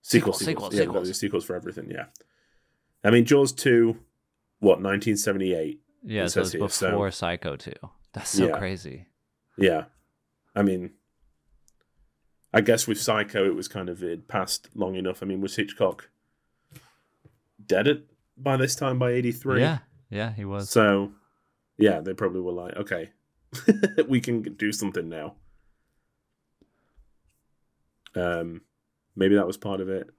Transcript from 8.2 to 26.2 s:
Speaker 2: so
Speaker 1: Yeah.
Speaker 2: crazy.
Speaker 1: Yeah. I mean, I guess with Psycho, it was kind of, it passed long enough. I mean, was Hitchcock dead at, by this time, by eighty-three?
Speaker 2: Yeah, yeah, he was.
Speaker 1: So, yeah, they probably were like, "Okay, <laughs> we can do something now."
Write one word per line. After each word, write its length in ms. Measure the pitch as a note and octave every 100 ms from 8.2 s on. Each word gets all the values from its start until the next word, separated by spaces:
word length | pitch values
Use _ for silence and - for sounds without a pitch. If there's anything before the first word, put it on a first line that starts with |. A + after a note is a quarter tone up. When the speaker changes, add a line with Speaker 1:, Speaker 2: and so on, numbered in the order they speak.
| -
Speaker 2:
so 160 | G2 F#2
Speaker 1:
Yeah. 100 | -
Speaker 2:
crazy. 500 | F#2+ F#2+ E2+ C2 F#2 _ _ _ _ -
Speaker 1:
Yeah. 280 | G2 D#2+ - _ _ _ _ _ _ -
I 80 |
mean, 280 | G2+ F#2 F2+ _ _ _ _ _ _ _ _ _ _ _ _ _ _ _ _
I 80 | G#2+
guess 260 | G#2+ A2+ -
with 120 | A2
Psycho, 460 | - G#2+ G#2 G#2+ G2
it 100 | F2
was 120 | F2+
kind 220 | G2+ F2+
of, 140 | F2+
it 240 | F2 E2+ -
passed 420 | G#2 F#2+ - - -
long 200 | F#2+ F#2+
enough. 260 | F#2 F2+
I 20 | G2
mean, 140 | F#2+
was 160 | G2 -
Hitchcock 540 | G2+ - G2 - - _ _ _ _ _ _ - _ _ _ _ _ _ _ _ G#2
dead 220 | F#2+ B2
at, 140 | D3 - _ _ _
by 200 | C3+ C3
this 180 | B2+ -
time, 220 | C#3 B2+
by 120 | B2
eighty-three? 500 | B2 B2 A#2+ C3+ B2+
Speaker 2:
Yeah, 180 | C#3+ D3+ _ _ _
yeah, 240 | G#2 A2+
he 100 | G#2+ G2
was. 240 | G2+ G2
Speaker 1:
So, 440 | - G#2+ G2+ G2+ - _ _ _ _ _ -
yeah, 240 | G#2+ E2+
they 120 | E2+
probably 280 | F#2 G2 F#2
were 100 | F2+
like, 240 | F2+ F2+ F2+
"Okay, 360 | G2+ F2+ D#2+ _ _ _ _ -
<laughs> 500 | - G#3 G#3 G3+ B2+
we 120 | B2+
can 220 | A#2+ A#2
do 300 | G#2+ - G#2+
something 360 | G#2+ G2+ F#2 E2
now." 280 | E2 D#2+ - - _ _ _ _ _ _ _